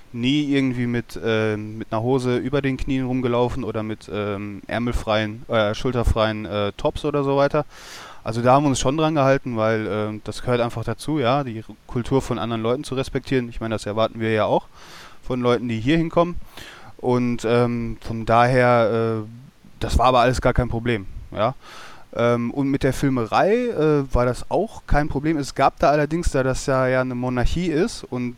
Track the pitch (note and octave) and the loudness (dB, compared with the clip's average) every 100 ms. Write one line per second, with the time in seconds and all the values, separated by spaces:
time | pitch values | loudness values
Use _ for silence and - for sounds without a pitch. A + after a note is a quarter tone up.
0 | - A#2+ B2 D3 C#3+ C#3 C3+ B2 A#2+ A#2+ | -14 -2 0 2 2 2 2 0 -2 -2
1 | - F2 G2 A2 A2 G#2+ G#2+ A2 G#2 A2 | -4 -6 -2 0 0 -2 -6 -10 -6 -2
2 | A#2 C3+ B2 B2 A2 C#3+ C3+ C3 - C3+ | 0 0 2 0 0 -2 -2 -2 -2 -2
3 | C3 B2+ B2 A#2+ B2 B2+ G#2 A2 G#2+ G#2+ | 0 -2 0 2 0 -2 -4 -6 -6 -8
4 | - G2 G2+ G2+ G#2 G2+ - A2 A#2+ B2 | -8 -4 -4 -4 -6 -10 -6 -4 -2 -2
5 | - G#2+ G#2+ A2 - A2+ G#2 G#2+ C3 A#2+ | 0 0 0 -4 -2 0 0 0 -2 0
6 | A2 A2+ A2 G#2+ G#2+ G#2 G2+ - D3+ - | 2 2 2 -2 -4 -4 -4 -2 -4 -2
7 | D3+ C#3+ C#3 C#3 C#3 D3+ C#3+ - - - | -2 0 0 2 2 2 -4 -10 -18 -18
8 | - - - A2+ A#2+ C#3 D3 B2+ C3 D3+ | -18 -12 -6 0 4 6 4 2 0 2
9 | D#3 D#3+ C3+ C3+ C3 A2+ A2 A2 G#2+ G#2 | 0 2 4 2 0 0 0 0 0 -2
10 | G#2+ G#2+ - G2+ - B2 A#2 A#2 A2 A2+ | -2 -4 -8 -6 -2 0 0 -2 -6 -6
11 | - D3+ A#2 C#3 C3+ A2 G#2+ G#2+ - B2 | -4 0 2 0 -2 -8 -12 -18 -8 -6
12 | A2+ C3+ - A#2 A2 A#2 A2+ B2+ D3 C3 | 0 0 0 -2 -2 -2 0 -2 -2 -4
13 | C3 C3+ - C3+ A#2+ - A2+ G#2+ - G#2 | -4 -6 -2 -2 -2 -6 -4 -4 -4 0
14 | A2 A#2 A2 A2 G2+ D3+ - - - - | 0 0 0 0 2 0 -2 -12 -20 -20
15 | - - - B2+ B2 A#2+ B2 A2+ A2+ E3 | -18 -12 -6 -2 2 0 0 -2 2 2
16 | E3 E3+ E3+ E3+ - - - - - - | 2 0 0 -2 -10 -14 -18 -18 -20 -6
17 | A#2+ B2 B2 A#2+ A2 A#2+ A#2+ A#2+ A#2 B2+ | 0 2 2 0 2 4 4 0 -6 -6
18 | - A2+ A2 A2+ A#2+ B2+ B2 A#2+ A2 A2+ | -6 -4 2 4 6 6 6 4 4 2
19 | A2+ A2 G#2+ A#2 C3+ - - - A2+ A#2+ | 0 -2 -6 -12 -20 -20 -20 -10 -2 4
20 | A#2+ B2+ A#2+ B2+ C3 B2 A#2+ A2+ A#2+ A2+ | 6 6 4 4 2 2 0 -2 -2 -2
21 | G2 - - F2+ A2 C3+ - - - - | -4 -12 -10 -2 -2 -2 -12 -18 -18 -18
22 | - - A#2+ A#2+ A#2 - C#3 C3+ C#3 - | -10 0 2 2 0 -2 -2 0 0 0
23 | C#3+ C3 A2 A2 E3 A#3 B3 G#3+ D#3 D3 | 0 0 0 2 4 2 0 0 2 2
24 | C3+ B2 B2 A#2+ - C#3 G#3 - - D3 | 2 2 2 -2 -2 -2 -2 -6 0 0
25 | D3 C#3+ D3+ D#3+ C3+ - C3+ - E3 D3 | 2 -2 -2 -2 -4 2 2 4 2 2
26 | D3 E3 E3 C#3 C3 B2+ - C3 B2+ C3 | 2 -2 0 0 0 -2 0 0 2 0
27 | B2+ B2 B2 B2 A#2+ E3 F3+ D3 A3+ - | 0 -2 -2 0 0 0 0 0 0 -4
28 | - B2 B2 | -8 -6 -6